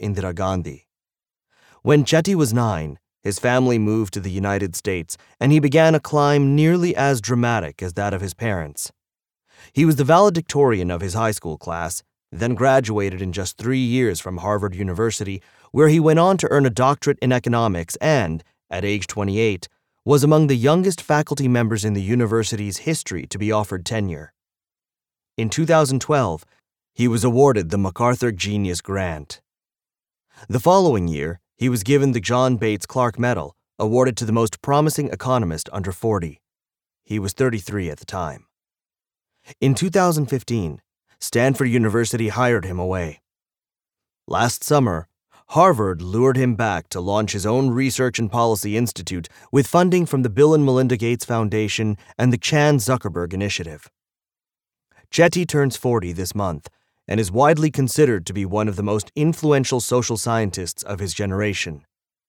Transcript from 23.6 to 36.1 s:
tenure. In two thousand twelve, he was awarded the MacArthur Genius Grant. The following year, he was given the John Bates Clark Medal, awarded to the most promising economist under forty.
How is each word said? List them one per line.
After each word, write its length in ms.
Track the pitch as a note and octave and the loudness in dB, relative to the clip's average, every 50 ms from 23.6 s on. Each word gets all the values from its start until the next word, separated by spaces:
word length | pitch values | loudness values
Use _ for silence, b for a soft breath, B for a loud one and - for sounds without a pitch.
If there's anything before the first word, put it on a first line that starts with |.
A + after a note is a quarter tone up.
| G#2 - G2 F#2 F2 | -2 -2 -6 -8 -6
tenure. 480 | - A#2 A2 G2+ F#2 E2 C#2+ D#2 - _ _ _ _ _ _ _ _ _ _ _ _ _ _ _ _ _ _ _ _ _ - | -6 -4 -4 -4 -4 -6 -8 -12 -16 _ _ _ _ _ _ _ _ _ _ _ _ _ _ _ _ _ _ _ _ _ -6
In 120 | A2+ G#2+ | -4 -2
two 160 | - D3+ E3 | -2 -2 0
thousand 360 | D#3+ E3 D#3 D3+ B2+ C3+ B2+ | 2 4 4 4 2 0 -2
twelve, 440 | - - D3+ C#3 A#2+ F#2 D#2+ D2+ - _ _ _ _ _ _ _ _ _ _ | -2 0 0 0 0 -2 -4 -6 -10 _ _ _ _ _ _ _ _ _ _
he 140 | - A#2+ A#2+ | -2 0 0
was 160 | A2+ A#2 A2 | 2 2 0
awarded 460 | B2+ A#2 B2+ C#3+ C#3 B2 G#2 F2 D#2+ | 2 4 4 4 4 4 2 0 -2
the 100 | G#2 G2+ | -2 -2
MacArthur 520 | G2 F#2+ F2 - A#2+ B2 B2 - B2 A#2+ | -2 -2 -2 0 0 0 0 0 -2 -4
Genius 480 | G#2 E2+ F2+ G2+ G#2 G#2 G2 F#2 F2 E2 | -4 -4 -4 -4 -2 -2 -2 -4 -4 -6
Grant. 600 | - - G2 G2 F#2 F2 D#2+ D2+ D2 - - - _ _ _ _ _ _ _ _ _ _ _ _ _ _ _ _ _ B B B B B | -8 -6 -6 -4 -4 -4 -6 -8 -12 -14 -18 -20 _ _ _ _ _ _ _ _ _ _ _ _ _ _ _ _ _ B B B B B
The 120 | G#2 - | -4 0
following 480 | - E3 F#3 G3 F#3 E3 A#2+ G2+ F2 E2+ | 2 4 4 4 4 4 2 2 0 -2
year, 320 | D#2 C#2+ C#2+ D#2+ F2 - _ _ _ - | -2 -4 -4 -6 -8 -10 _ _ _ -4
he 100 | A#2+ C3 | -2 -2
was 140 | B2 A2 | -2 -2
given 300 | F#2+ A#2 C#3+ C#3 C#3 C#3 | 0 2 2 4 4 2
the 100 | A#2 A#2 | 0 0
John 360 | G2 - B2 B2 C3 C3 B2+ G2+ | -2 -2 0 0 2 2 0 0
Bates 280 | A2+ A2 G#2 F#2 - | 0 -2 -2 -4 -6
Clark 320 | - - C3 B2 A#2+ G#2+ A2+ | -6 -2 -2 -2 0 0 -2
Medal, 380 | A#2+ B2 A#2+ F2+ D2 C#2 - _ _ _ _ - | -2 -2 -2 -4 -6 -10 -14 _ _ _ _ -6
awarded 360 | G#2+ G#2+ A2+ B2+ B2+ B2+ A2 - | -2 0 2 2 2 2 0 -2
to 80 | A#2+ | -2
the 60 | G#2+ | -2
most 300 | A2 A#2 A2+ A2 - - | 0 0 0 0 -2 -6
promising 480 | - C#3 C#3+ D3 D3+ D#3 - - D3 - | -4 0 2 2 2 2 0 -2 -4 -6
economist 580 | - - - B2+ B2+ A#2+ G#2+ E2+ D#2+ D#2 - - - | -6 -6 -4 -2 0 0 0 -2 -4 -6 -8 -8 -8
under 180 | G2 F2 F#2+ | -8 -6 -6
forty. 500 | F#2 - - A2+ | -6 -4 -2 -2